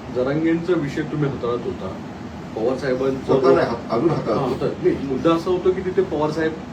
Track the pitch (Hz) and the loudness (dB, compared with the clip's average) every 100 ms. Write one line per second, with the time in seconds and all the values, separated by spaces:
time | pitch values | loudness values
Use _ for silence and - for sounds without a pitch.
0 | - 120 127 151 160 165 175 165 143 160 | -6 -2 0 2 2 2 2 0 0 -4
1 | 147 151 135 120 120 123 104 - 98 - | -4 -2 -2 0 -2 -2 -4 -6 -8 -10
2 | - - - - - 110 120 131 139 127 | -12 -12 -12 -12 -10 -2 -2 0 0 0
3 | 135 - - - 131 - 117 117 - 113 | 0 0 2 4 6 6 4 -2 -2 0
4 | 165 131 - - 131 - 127 - 175 156 | 2 2 0 0 0 0 -2 0 0 2
5 | 135 123 165 165 185 180 190 185 180 190 | 0 0 2 2 2 0 2 0 0 0
6 | 180 151 151 160 160 - - | 0 0 0 0 -2 -4 -8